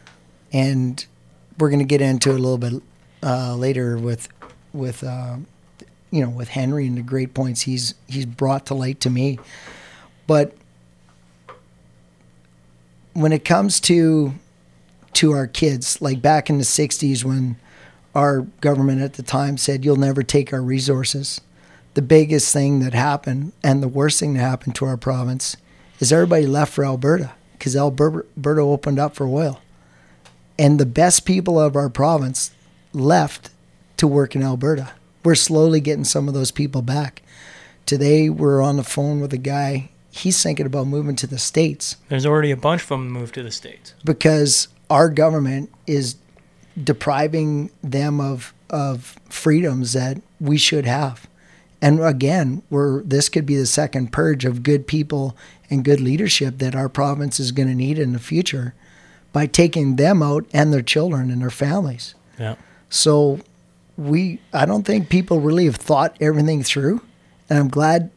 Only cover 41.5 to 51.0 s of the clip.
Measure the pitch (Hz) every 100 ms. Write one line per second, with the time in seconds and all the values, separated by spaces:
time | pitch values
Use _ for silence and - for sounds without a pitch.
41.5 | 160 160 147 - - - 135 147 151 147
42.5 | 131 147 170 - 135 127 123 117 135 117
43.5 | - - - - - 151 147 156 156 143
44.5 | - - _ - 147 165 147 160 156 135
45.5 | 135 - _ - 143 123 - _ _ _
46.5 | _ _ 165 143 131 - 139 151 160 151
47.5 | 147 156 _ 143 139 147 147 139 127 -
48.5 | - - 151 139 123 - - - - 160
49.5 | 156 170 131 120 127 127 - - - 143
50.5 | 147 - 151 123 135